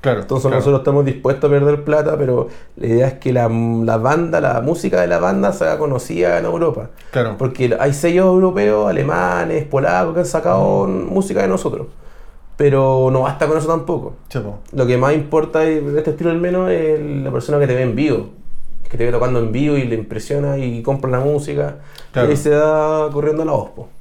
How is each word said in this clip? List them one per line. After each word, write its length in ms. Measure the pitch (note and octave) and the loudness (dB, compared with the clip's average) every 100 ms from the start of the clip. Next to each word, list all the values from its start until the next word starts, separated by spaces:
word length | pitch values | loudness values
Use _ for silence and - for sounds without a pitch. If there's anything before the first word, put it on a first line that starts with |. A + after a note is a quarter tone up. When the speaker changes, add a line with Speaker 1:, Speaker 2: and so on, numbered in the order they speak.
Speaker 1:
Claro, 180 | C#3 A2 | 0 -2
Speaker 2:
Entonces 220 | G2 C3 | -2 -2
Speaker 1:
claro. 140 | C3+ C3 | 0 2
Speaker 2:
nosotros 220 | C3 C#3 | 2 2
estamos 220 | C#3+ C#3 | 2 2
dispuestos 460 | C#3 B2+ B2+ C#3 D3 | 0 0 -2 0 2
a 20 | |
perder 300 | C#3+ C#3+ D3 | 4 4 0
plata, 340 | D3 D3+ D3+ D3+ | 0 0 0 0
pero 300 | C3+ B2 - - - - | 0 0 -2 -8 -18 -8
la 100 | A#2 | 0
idea 200 | A#2 C3 | 2 2
es 60 | |
que 180 | C3 C3+ | 0 -2
la, 160 | B2 A#2 | 0 2
la 480 | A2+ A#2 A#2 A2+ A2+ | 0 0 0 0 2
banda, 440 | A#2+ D#3 E3+ E3 | 2 0 2 0
la 200 | C#3 B2 | 0 0
música 400 | B2+ E3+ F#3+ F3+ | 0 -2 0 0
de 80 | F3 | 2
la 100 | F3 | 2
banda 340 | F3+ G3 G3+ | 2 2 0
sea 260 | F#3 D#3+ D#3 | 0 0 0
conocida 600 | D3+ B2+ - E3+ F3 E3+ | -2 -2 -4 -2 2 2
en 60 | |
Europa. 460 | E3 E3 E3 - A#2 - - | 0 0 -2 -2 -10 -16 -6
Speaker 1:
Claro. 240 | C3+ A2+ G2 | -4 -2 -2
Speaker 2:
Porque 380 | B2+ C3 B2 A2+ | -4 0 0 2
hay 120 | C#3 | 0
sellos 340 | C#3+ E3+ F3 F#3 | 2 2 4 4
europeos, 600 | F#3 F#3 F3+ G#3 G#3 G#3 | 4 4 2 2 2 2
alemanes, 760 | D#3+ C#3 E3+ F3+ F3 E3 D#3+ | 0 0 0 0 0 0 -2
polacos 500 | C#3+ C#3 D3 F3+ F3 | 0 0 2 2 0
que 60 | E3 | 0
han 60 | F3 | -2
sacado 560 | D#3+ E3+ F#3+ G3 G3 | 0 0 2 2 2
Speaker 1:
Ujú. 60 | G3 | 0
Speaker 2:
música 520 | - - F#2+ F#2+ G2+ | -2 -2 -2 0 0
de 60 | C3+ | 0
nosotros. 400 | - - - - - - - - - - - | 0 -2 -6 -10 -14 -20 -18 -20 -20 -18 0
Pero 540 | D3 C3+ C3+ C3 C3 | 2 4 4 4 4
no 100 | C3 | 2
basta 240 | C3+ C#3 D3 | 0 0 0
con 120 | D#3 | 0
eso 80 | D#3 | 0
tampoco. 460 | E3 D3+ D#3+ - - - | -2 0 -4 -6 -14 -8
Speaker 1:
Sí, 80 | C3 | -8
po. 220 | G#2 G#2 - | -8 -12 -10
Speaker 2:
Lo 140 | - B2 | -2 0
que 100 | B2 | 2
más 160 | C3 | 2
importa 520 | D3+ C#3+ D#3+ D#3 E3 D#3+ | 2 0 0 0 0 2
en 280 | D#3 C#3+ D3 | 0 0 0
este 140 | D#3 | -2
estilo 200 | D3 E3+ | -2 -2
al 80 | E3 | 0
menos 300 | F3 F3+ F#3 | 0 0 0
es 280 | E3+ D#3 D#3 | 0 2 0
la 300 | D3 C#3+ C3+ | -2 -4 -4
persona 280 | B2+ B2 D3 | -4 -2 0
que 80 | C#3 | 2
te 80 | |
ve 80 | B2 | 2
en 120 | B2+ | 0
vivo, 360 | A2 D3+ C3 - - - - - - - | 0 0 0 -4 -10 -4 -2 0 0 0
que 80 | - | 2
te 80 | |
ve 80 | A#2+ | 2
tocando 280 | A#2+ B2+ B2 | 2 2 2
en 120 | A2+ | 0
vivo 240 | A2 D3 C#3+ | 0 2 2
y 80 | |
le 100 | B2 A2+ | 0 -4
impresiona 600 | G#2 G#2+ - C#3+ C#3+ C#3 | -4 -10 -4 -2 -2 -2
y 260 | B2+ A#2 | -4 -4
compra 280 | A2+ C#3 C#3 | -2 -2 0
la 100 | B2 | 0
música. 560 | C#3 D3 D3 C#3+ D3 - - - - | 0 -2 -2 -4 -4 -6 -18 -18 -6
Speaker 1:
Claro. 160 | B2+ B2 | 0 2
Speaker 2:
Y 20 | |
ahí 60 | C#3+ | 2
se 140 | D3 | 2
da 600 | D3 D#3 D#3 D#3 D#3 D3+ | 2 4 2 0 0 -2
corriendo 320 | C#3+ D3 D3+ | -2 -2 0
la 80 | D#3+ | 0
voz, 180 | C3+ G2 | -2 -4
po. 180 | - - - | -14 -16 -18